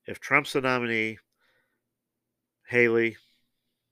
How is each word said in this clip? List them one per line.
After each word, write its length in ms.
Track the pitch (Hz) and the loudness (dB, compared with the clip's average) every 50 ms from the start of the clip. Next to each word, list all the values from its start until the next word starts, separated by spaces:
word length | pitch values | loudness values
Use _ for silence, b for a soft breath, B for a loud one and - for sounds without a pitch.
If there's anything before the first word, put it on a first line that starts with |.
| _ | _
if 140 | - - - | -14 -14 -12
Trump's 320 | - - 135 147 139 - | -4 0 0 0 0 0
the 80 | - 143 | -2 -2
nominee, 580 | 127 131 127 123 120 117 117 110 110 110 110 - _ _ _ _ _ _ _ _ _ _ _ _ _ _ _ _ _ _ _ _ _ _ _ _ _ _ _ _ _ | 0 0 0 0 -2 -2 -2 -2 -2 -4 -6 -12 _ _ _ _ _ _ _ _ _ _ _ _ _ _ _ _ _ _ _ _ _ _ _ _ _ _ _ _ _
Haley, 500 | - 123 120 120 117 113 117 117 113 107 - _ _ _ _ _ _ _ _ _ _ _ _ _ _ | -2 2 2 4 4 4 2 0 0 -4 -8 _ _ _ _ _ _ _ _ _ _ _ _ _ _